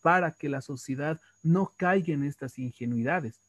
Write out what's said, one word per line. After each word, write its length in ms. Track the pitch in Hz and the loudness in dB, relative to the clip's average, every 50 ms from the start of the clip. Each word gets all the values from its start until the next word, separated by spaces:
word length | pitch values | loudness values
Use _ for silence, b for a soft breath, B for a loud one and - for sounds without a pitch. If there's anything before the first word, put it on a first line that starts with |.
para 300 | _ 165 175 185 175 160 | _ 4 4 4 4 0
que 180 | 160 _ - 143 | -4 _ -6 -4
la 100 | 139 135 | -4 -4
sociedad 580 | - - 143 127 - - 135 127 143 151 165 160 b b b b | -6 -8 -12 -12 -6 -8 -6 -4 -2 -4 -4 -6 b b b b
no 300 | - 156 170 185 196 - _ | 2 4 4 4 2 0 _
caiga 360 | _ 185 180 185 196 170 165 | _ 2 2 2 2 2 0
en 120 | 156 143 139 | -2 0 -2
estas 340 | 143 143 _ 135 127 - - | -4 -4 _ -10 -10 -8 -8
ingenuidades 800 | 127 123 - _ 123 120 120 117 117 131 165 185 147 131 - _ _ | -8 -8 -6 _ -4 -2 -2 0 0 0 0 -2 -2 -6 -10 _ _